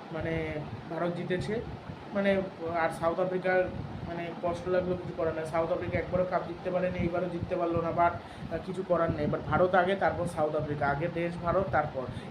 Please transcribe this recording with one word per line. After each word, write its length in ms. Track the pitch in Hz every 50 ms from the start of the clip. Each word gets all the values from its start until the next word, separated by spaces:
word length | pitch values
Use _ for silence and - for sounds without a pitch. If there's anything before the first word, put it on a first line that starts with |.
| - -
মানে, 360 | 160 160 151 165 165 165 160 156 156 151 147 - - - - -
ভারত 260 | 165 165 175 175 170 180
জিতেছে, 440 | 180 - 180 180 - - 208 233 233 - - - - - - - - - -
মানে, 280 | 202 196 196 196 190 190 185 - - 165 165 170
আর 140 | 170 160 165 156 -
সাউথ 200 | 165 165 165 175
আফ্রিকার 680 | 185 185 185 185 180 185 185 185 185 175 - - - - - - - 175
মানে 180 | 170 170 170 170 165 165 -
কষ্ট 260 | 175 170 170 - 180
লাগলো, 260 | 180 180 180 180 180
কিছু 180 | 175 - 170 165 -
করার 160 | 170 160 156
নেই। 100 | 160 160 156
সাউথ 200 | 156 165 165 165
আফ্রিকা 280 | 180 170 180 175 175 175
একবারও 260 | 160 147 175 180 180 180
কাপ 120 | 180 170 160 -
জিততে 240 | 170 - - 180
পারেনি, 280 | 180 180 175 180 180 180
এইবারও 300 | 180 165 165 175 180 175
জিততে 260 | 170 170 165 - 180
পারলো 260 | 170 175 170 170 170
না, 80 | 165 165
but, 120 | 160 175
আহ, 560 | 170 170 - - - - - - - - 170 165 -
কিছু 180 | 185 180 175 190 -
করার 220 | 175 165 165 160 160 156
নেই। 100 | 147 147
But 100 | 151 151 151 147
ভারত 280 | 151 160 180 185 180
আগে, 200 | 190 180 180 196
তারপর 300 | 196 190 160 147 - 175 175 175
সাউথ 200 | 170 156 151 151
আফ্রিকা, 320 | 156 147 143 147 143 147 139
আগে 200 | 143 147 160 175 170
দেশ 200 | 165 170 170 170 170 175
ভারত, 200 | 170 170 185 196 196
তারপর। 300 | - 160 147 - - 135 127 120 - - - -